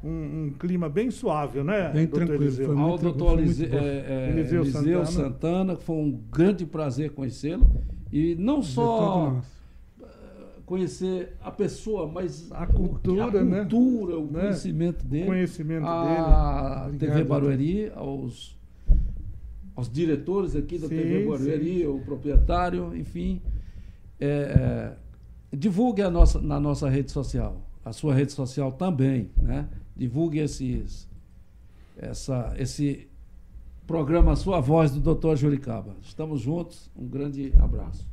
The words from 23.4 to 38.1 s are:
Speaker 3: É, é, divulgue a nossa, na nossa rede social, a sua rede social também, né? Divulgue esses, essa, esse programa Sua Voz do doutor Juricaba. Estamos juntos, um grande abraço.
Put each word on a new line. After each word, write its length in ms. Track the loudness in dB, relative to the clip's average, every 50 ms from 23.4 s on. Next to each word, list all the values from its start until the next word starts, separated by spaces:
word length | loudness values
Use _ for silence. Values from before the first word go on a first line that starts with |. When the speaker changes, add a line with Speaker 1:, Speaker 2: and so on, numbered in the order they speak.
| -4 -6 -6 -6 -8 -8 -14 -14 -16 -16 -18 -18 -20 -20 -12 -6
Speaker 3:
É, 80 | -2 -2 0 0 -2 4 4 4 4 4 -2 -2 -4 -8 -12 -14 -18 -18 -18 -18 -20 -20 -20 -20 -16 -10 -8
é, 20 |
divulgue 460 | -2 0 0 2 4 2 2 2 2
a 80 | 0 2
nossa, 300 | 8 8 8 8 8 4
na 180 | 0 0 0 0
nossa 300 | 0 0 0 0 0 0
rede 220 | 0 0 0 -2
social, 500 | -4 -6 -4 -2 -2 -2 -2 -2 -4 -8 -10 -12 -14 -14 -12
a 60 | -12 -12
sua 200 | -6 -2 2 2
rede 160 | 2 2 2
social 400 | -2 -6 -6 -6 -4 -4 -4 -4 -4
também, 560 | -2 -2 -2 2 2 2 2 2 0 -2 0 2 2
né? 300 | 2 4 2 -2 -4 -6 -8 -10 -12 -14 -8
Divulgue 460 | -6 -6 -4 0 0 0 0 0 0
esses, 680 | -2 -2 -4 -4 -4 -2 -2 -2 -4 -6 -8 -10 -12 -14 -16 -18 -20 -20 -20 -20 -20 -20 -20 -20 -20 -20 -20 -20 -20 -20 -18 -14
essa, 560 | -10 -10 -10 -10 -6 -4 -4 -4 -2 -4 -4 -4
esse 500 | -4 -6 -4 -2 -2 -2 -2 -4 -10 -20 -20 -20 -20 -20 -20 -20 -20 -20 -20 -18 -18 -18 -18 -18 -10
programa 500 | -4 -2 -2 0 2 6 6 6 6 6 2
Sua 240 | 2 0 0 0
Voz 300 | 2 4 4 6 6 4
do 100 | 2 2
doutor 340 | 2 2 2 2 2 0 2
Juricaba. 600 | 2 2 2 2 0 -2 -6 -8 -8 -8 -10 -14 -16
Estamos 380 | -16 -18 -12 -10 -8 -6 -6 -4
juntos, 500 | -4 -2 -4 -4 -4 -8 -12 -20 -20 -20 -16 -14
um 80 | -12
grande 460 | -8 -6 -6 -6 -6 -6 -6 -6 8 8 8
abraço. 480 | 8 8 2 -2 -4 -6 -10 -10 -10 -12